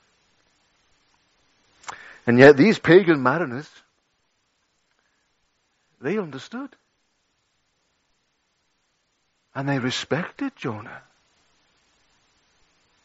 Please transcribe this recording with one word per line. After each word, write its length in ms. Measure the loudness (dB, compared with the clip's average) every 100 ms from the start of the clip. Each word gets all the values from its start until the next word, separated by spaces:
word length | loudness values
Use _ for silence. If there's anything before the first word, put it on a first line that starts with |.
| _ _ _ _ _ _ _ _ _ _ _ _ _ _ _ _ _ _ -20 -20 -20 -10 0
And 120 | 6
yet 180 | 8 8
these 220 | 4 2
pagan 440 | 4 4 4 0
mariners, 460 | 0 -2 -6 -10 -16 -20 _ _ _ _ _ _ _ _ _ _ _ _ _ _ _ _ _ _ _ _ _ _
they 180 | -10 -8
understood. 560 | -10 -14 -16 -16 -18 _ _ _ _ _ _ _ _ _ _ _ _ _ _ _ _ _ _ _ _ _ _ _ _ _ _ _ _
And 140 | -10 -6
they 100 | -6
respected 760 | -6 -8 -8 -8 -8 -12 -14 -12
Jonah. 460 | -12 -12 -16 -20 -20 _ _ _ _ _ _ _ _ _ _ _ _ _ _ _ _ _ _ _